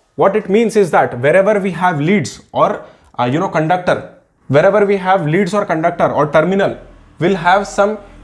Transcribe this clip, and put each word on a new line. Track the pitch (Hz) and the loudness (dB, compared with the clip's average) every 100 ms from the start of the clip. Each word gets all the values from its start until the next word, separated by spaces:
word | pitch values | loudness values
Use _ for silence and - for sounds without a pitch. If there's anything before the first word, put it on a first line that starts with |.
| _ | _
what | - 180 208 | 0 2 2
it | 190 | 0
means | 202 226 214 | 2 2 2
is | 180 | 2
that | - - 139 | 2 0 0
wherever | 139 185 196 214 | 2 2 2 0
we | 190 | -2
have | 170 180 151 | -2 -2 0
leads | 156 208 131 - - | 0 0 -2 -10 -10
or, | - 170 208 - - _ - | -2 0 -2 -12 -20 _ -6
uh, | |
you | 127 147 | -2 -2
know, | 185 | -2
conductor, | 165 160 180 180 147 - - _ _ - | -2 -2 -2 -2 -4 -6 -20 _ _ -2
wherever | 139 185 202 202 | 2 4 4 2
we | 202 | 0
have | 185 196 151 | 0 0 0
leads | 170 190 | -2 0
or | 208 | -2
conductor | 202 160 170 170 165 | -2 -2 -2 0 -2
or | - 147 | 0 0
terminal, | 160 170 196 180 - - - - - | 2 2 0 -2 -4 -14 -20 -20 -4
will | 170 | -2
have | 190 175 196 196 | 0 2 0 0
some | - 202 214 - - | -2 -2 -2 -12 -18